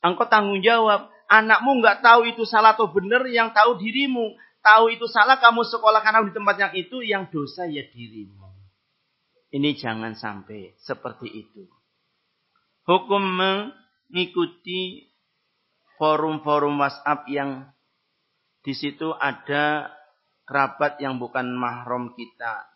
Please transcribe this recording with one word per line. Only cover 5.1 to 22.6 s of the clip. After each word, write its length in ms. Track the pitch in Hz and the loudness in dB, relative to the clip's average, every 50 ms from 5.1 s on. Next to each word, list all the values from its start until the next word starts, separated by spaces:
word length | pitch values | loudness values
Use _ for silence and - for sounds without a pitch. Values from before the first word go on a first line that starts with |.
| - 233 208 247 262 247 | 0 0 4 4 4 6
kamu 240 | 240 233 226 233 233 | 6 4 4 4 -2
sekolahkan 640 | 226 233 220 220 214 220 214 214 214 214 226 220 | -2 -4 2 2 4 4 4 2 2 2 2 0
di 60 | 196 165 | 0 -6
tempat 200 | 214 208 202 196 196 | -4 -2 -2 0 0
yang 140 | 202 180 160 | -2 -4 -4
itu, 220 | 185 175 175 254 254 240 | -8 -10 -8 -10 -10 -6
yang 200 | 214 202 196 185 - | -4 -4 -4 -6 -6
dosa 360 | - 156 143 127 - - 180 | -8 -8 -8 -8 -10 -10 -8
ya 200 | 170 151 143 135 | -8 -8 -10 -12
dirimu. 640 | - _ 120 120 107 110 107 101 95 101 98 95 95 95 98 98 95 _ _ _ _ _ _ _ _ _ _ _ _ _ _ _ _ - | -14 _ -20 -20 -20 -18 -20 -20 -20 -20 -20 -20 -20 -20 -20 -20 _ _ _ _ _ _ _ _ _ _ _ _ _ _ _ _ _ -6
Ini 260 | 139 143 147 143 - | -4 -2 -2 -4 -4
jangan 360 | - 123 110 110 113 113 110 | -8 -8 -8 -8 -8 -10 -12
sampai 600 | - - 110 101 101 95 - 107 104 95 - _ _ _ | -12 -12 -12 -12 -12 -16 -18 -18 -18 -18 -20 _ _ _
seperti 440 | - 135 - _ 123 123 _ 123 107 | -12 -12 -10 _ -16 -16 _ -18 -18
itu. 360 | - 110 107 _ _ 104 95 90 _ _ _ _ _ _ _ _ _ _ _ _ _ _ _ _ _ _ _ _ _ _ _ | -16 -18 -20 _ _ -20 -20 _ _ _ _ _ _ _ _ _ _ _ _ _ _ _ _ _ _ _ _ _ _ _ _
Hukum 400 | - 175 185 180 240 202 202 196 | 0 0 0 2 0 -2 -2 0
mengikuti 1800 | 190 185 185 190 190 190 202 208 247 - _ _ _ _ _ _ _ 160 180 180 180 - 180 170 170 - _ _ 175 180 185 185 185 190 - _ _ _ _ _ _ _ _ _ _ _ _ _ _ _ _ _ _ _ | -2 -2 0 0 0 0 -2 -6 -10 -14 _ _ _ _ _ _ _ -6 -6 -6 -4 -2 -4 -4 -4 -6 _ _ -10 -8 -8 -8 -8 -12 -16 _ _ _ _ _ _ _ _ _ _ _ _ _ _ _ _ _ _ _
forum-forum 840 | _ 156 156 156 151 151 160 156 147 - 147 147 147 143 143 147 143 | _ 0 0 2 2 0 -2 -4 -6 -2 0 0 0 0 0 0 0
WhatsApp 480 | 143 135 - - - 147 147 139 - 127 | -2 -2 -2 -6 -4 -4 -4 -4 -4 -8
yang 400 | 139 143 139 139 135 131 139 139 _ _ _ _ _ _ _ _ _ _ _ _ _ _ _ _ _ _ _ | -6 -6 -4 -6 -8 -12 -16 -20 _ _ _ _ _ _ _ _ _ _ _ _ _ _ _ _ _ _ _
di 120 | 139 135 | -10 -10
situ 360 | - - 143 143 143 160 160 160 | -8 -8 -10 -8 -8 -8 -8 -6
ada 760 | - - 139 131 - - - 143 143 147 151 151 151 147 - - - _ _ _ _ _ _ _ _ _ | -4 -4 -6 -6 -8 -8 -6 -2 -2 0 -2 -2 -4 -8 -10 -18 -20 _ _ _ _ _ _ _ _ _
kerabat 560 | - 131 139 139 127 - - 147 147 147 - | -6 -2 -2 -2 -2 -2 -2 -4 -4 -2 -4
yang 160 | 143 135 131 | -8 -6 -6
bukan 320 | 123 120 120 - 131 127 123 123 | -6 -10 -8 -6 -6 -6 -6 -6
mahram 560 | 123 123 120 120 120 120 123 123 123 123 117 120 | -6 -6 -6 -8 -10 -8 -6 -6 -6 -6 -10 -12
kita. 520 | - 117 110 _ _ 120 113 110 101 | -16 -18 -18 _ _ -10 -10 -10 -10